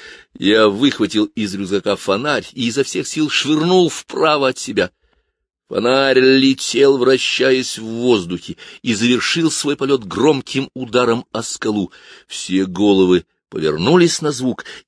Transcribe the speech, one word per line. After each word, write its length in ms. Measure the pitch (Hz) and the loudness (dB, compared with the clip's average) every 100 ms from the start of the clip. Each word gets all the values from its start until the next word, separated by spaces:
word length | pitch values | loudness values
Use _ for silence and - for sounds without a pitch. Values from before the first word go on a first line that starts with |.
| - - _ - | -20 -20 _ -4
я 300 | 98 110 107 | 2 4 4
выхватил 580 | 101 139 127 101 107 107 | 4 0 0 -2 0 -2
из 300 | - 104 98 | -2 -6 -6
рюкзака 400 | 95 98 107 95 | -4 -4 -2 -4
фонарь 520 | - 98 147 127 - | -2 -2 -2 -4 -6
и 140 | - 120 | -6 -4
изо 160 | 117 | -2
всех 240 | 135 170 131 | -2 -4 -6
сил 220 | 156 151 | -4 -2
швырнул 600 | - 135 151 170 185 170 | -2 -2 0 2 2 2
вправо 600 | - - - 160 151 131 | -2 -10 -2 0 2 0
от 100 | 131 | -2
себя. 320 | - 104 87 _ _ _ _ _ _ _ _ | -4 -2 -4 _ _ _ _ _ _ _ _
Фонарь 500 | - 117 131 135 131 | -4 0 2 2 4
летел, 800 | 131 135 135 131 - 120 139 139 | 4 6 4 0 -2 2 4 4
вращаясь 800 | 123 131 - - 131 131 120 - | 2 2 0 -2 0 0 -2 -8
в 80 | 110 | -10
воздухе, 720 | 117 123 113 85 90 - - - - | -2 2 2 0 -8 -10 -16 -18 -10
и 140 | 127 104 | -4 0
завершил 560 | 120 120 - 165 165 | 0 0 0 -2 -2
свой 260 | - 147 143 | -2 -4 -2
полёт 260 | 139 139 | -2 -2
громким 680 | 98 85 139 139 - 131 135 | -2 0 0 0 -2 -6 -6
ударом 520 | 131 123 123 120 117 - | -8 -2 2 2 0 -2
о 120 | 113 | -8
скалу. 480 | - - 110 107 92 - - - _ | -8 -6 -4 -2 -4 -8 -20 -20 _
Все 380 | - - 95 95 | -14 -4 -2 -2
головы 600 | 92 104 98 92 90 - _ _ | 0 2 4 4 2 0 _ _
повернулись 720 | - 78 76 101 180 170 - | -4 -2 0 2 4 2 0
на 80 | 151 | -4
звук, 340 | 127 127 104 - - | -4 -4 -6 -10 -20